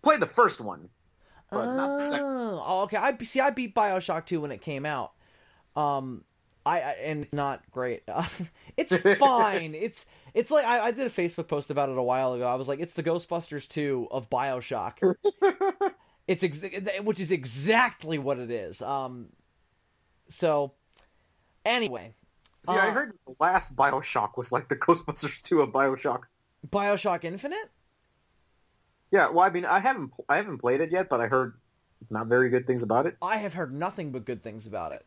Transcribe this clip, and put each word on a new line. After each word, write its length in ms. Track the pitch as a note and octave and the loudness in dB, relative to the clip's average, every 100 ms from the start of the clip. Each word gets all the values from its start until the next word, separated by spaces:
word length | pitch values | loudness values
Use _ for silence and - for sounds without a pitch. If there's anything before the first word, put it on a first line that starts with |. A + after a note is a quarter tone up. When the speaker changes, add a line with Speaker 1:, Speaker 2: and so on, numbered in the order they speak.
Speaker 1:
Played 160 | - D4+ | 4 4
the 80 | F3+ | 2
first 340 | - A#3+ - | 4 4 2
one, 280 | G#2+ E2+ E2 _ _ _ _ _ _ | -8 -10 -14 _ _ _ _ _ _
but 160 | - A#3 | -4 -2
not 320 | C4 C#4 C#4+ | -2 -2 -2
the 60 | |
second. 220 | C#4+ C#4+ C#4 | -2 -2 -4
Speaker 2:
Oh, 380 | C4 A#3 F3 C3+ | -4 -6 -6 -2
oh, 140 | F#3 | -2
okay. 140 | G3 G#3 | 0 0
I, 200 | A#3+ B3 | 0 -2
see, 160 | A#3 C4 | -4 0
I 100 | C4 | 0
beat 220 | B3+ B3 | 0 -4
BioShock 520 | A#3 G#3 F#3 F3 E3 - | 0 2 0 -2 -4 -2
two 160 | E3+ | -4
when 100 | D3 | -4
it 100 | A2+ | -8
came 240 | - C#3 D3 | -8 -6 -4
out. 280 | C#3+ G#2 _ _ _ _ _ _ - | -6 -8 _ _ _ _ _ _ -2
Um, 480 | D3 C#3 C3 A#2+ _ _ _ _ | 0 0 -4 -10 _ _ _ _
I, 160 | - E3+ | 0 0
I, 100 | C3+ G#2+ | -2 -6
and 220 | C#3 D3+ C#3+ | -4 -6 -4
it's 80 | |
not 300 | D3 C#3 C3+ _ | -2 -2 -4 _
great. 320 | B2+ B2+ A#2 - | -6 -4 -4 -6
<laughs> 680 | - E3+ - E3+ _ - - | -4 -4 -6 -12 _ -10 -6
It's 180 | E4 F3+ | 0 4
Speaker 1:
<laughs> 240 | G4+ - | 4 6
Speaker 2:
fine. 540 | C#4 B3 A3 F#3 D#3+ | 6 6 4 2 -6
It's, 320 | D#3 A3 - - _ - - | -6 -8 -8 -20 _ -4 -2
it's 160 | A#3 | 2
like, 140 | D4+ A#3 | 2 4
I, 140 | A#3+ | 2
I 120 | A3 | 2
did 160 | A#3 B3+ | -2 -4
a 20 | |
Facebook 380 | - E3+ E3+ D#3 | -2 -2 -2 -4
post 240 | D3 C#3 | -4 -2
about 180 | C#3+ C#3 | 0 0
it 80 | B2+ | 2
a 60 | |
while 300 | B2 B2+ C3 | 2 4 2
ago. 120 | B2+ B2 | 2 0
I 80 | B2+ | 0
was 120 | C3 | 0
like, 120 | C#3+ | -2
"It's 140 | E3+ | -4
the 80 | - | -2
Ghostbusters 640 | E3 E3+ - E3+ D#3+ D3 - | 0 0 0 -6 -4 -10 -8
two 400 | - D3 C3 A#2 | -2 0 0 -2
of 180 | C3 A2 | -6 -2
BioShock." 880 | B2+ C#3 B2+ A#2 A#2+ F#2+ - - - G4+ - | -2 0 -2 -4 -4 -6 2 2 2 -2 2
Speaker 1:
<laughs> 520 | G4 - G4 F#4+ G4 - _ _ - | 2 2 -2 0 -4 -4 _ _ -4
Speaker 2:
It's 160 | F3+ | -2
ex-, 180 | F#3 D3 F#3+ F3+ G3 F#3+ | -2 -4 -10 -8 -6 -4
which 160 | G#3 G#3 | -2 -2
is 120 | E3+ | 0
exactly 880 | F3 C3 A#2+ D3+ A3+ B3 - D#3 D#3+ | -2 -2 -4 2 4 4 0 -6 -4
what 180 | C3+ C3 | -2 -2
it 140 | A#2+ | -2
is. 300 | A#2 F2+ F2+ | -6 -6 -8
Um, 460 | A2 C#3 C3 B2 A#2 _ _ _ _ _ _ _ _ _ _ | -4 -4 -4 -10 -18 _ _ _ _ _ _ _ _ _ _
so, 440 | - E3+ D3 C#3+ _ _ _ _ _ _ _ _ _ - | -2 2 2 0 _ _ _ _ _ _ _ _ _ 0
anyway. 480 | A#3+ A3 B2 F#2+ G#2+ _ _ _ _ - | 0 0 -6 -12 -20 _ _ _ _ 0
Speaker 1:
See, 80 | F#3 | 2
I 120 | G3 | 4
Speaker 2:
Uh, 20 | |
Speaker 1:
heard 260 | A3 C#4+ - - | 2 -2 -8 -20
the 80 | C3 | 0
last 360 | D#3+ F#3 - B2+ | 2 2 0 2
BioShock 640 | C#3+ C3+ C3+ B2+ G#2 - | 2 2 -2 -2 -2 -4
was 140 | B2 | -2
like 180 | A#2+ A#2+ | -2 -2
the 60 | C3 | -2
Ghostbusters 640 | - E3 - - C#3+ - | 2 2 2 -8 -8 -8
two 200 | - E3+ | 0 2
of 100 | C3+ | 4
BioShock. 500 | C3 C#3 C3 D3 B2 - _ _ _ - | 4 2 2 -2 -4 -8 _ _ _ -6
Speaker 2:
BioShock 540 | G3 G3+ G#3 G#3+ F3 E3 | -2 0 0 0 -2 -4
Infinite? 460 | F#3+ C#4+ F#4+ G#4+ _ _ _ _ _ _ _ _ _ _ _ _ _ _ | -8 -8 -8 -10 _ _ _ _ _ _ _ _ _ _ _ _ _ _
Speaker 1:
Yeah, 180 | G3 D#3+ | 4 6
well, 120 | E3 F#3 | 6 4
I 40 | |
mean, 160 | F3 F3 | 4 2
I 140 | F3+ | 2
haven't 300 | G#3+ C4 C#3 | 2 -2 -6
pl-, 160 | - - | -10 -2
I 80 | D3 | -2
haven't 220 | G#3 D3 | 0 -4
played 200 | B2 C3+ | 0 2
it 120 | D#3+ | 2
yet, 180 | F3 F#3 | 0 0
but 100 | B2 | 0
I 80 | A#2 | 2
heard 280 | C3 B2+ - _ _ _ _ A2+ | 2 0 -6 _ _ _ _ -10
not 180 | G#2+ A2+ | -8 2
very 220 | B2 B2+ | 4 4
good 160 | B2 B2+ | 2 2
things 160 | B2+ | 0
about 240 | A2+ A#2 D#3 | 2 2 2
it. 100 | - | -2
Speaker 2:
I 160 | F3+ A3 | -2 -2
have 180 | G#3 E3 | -4 -6
heard 180 | D#3 | -6
nothing 380 | C#3 F3 F#3+ D#3 | -4 -6 -6 -8
but 120 | B2+ | -8
good 180 | A2+ B2 | -8 -8
things 240 | A2+ A2 A2 | -8 -14 -10
about 260 | G2+ D#2+ | -8 -6
it. 120 | B1+ | -10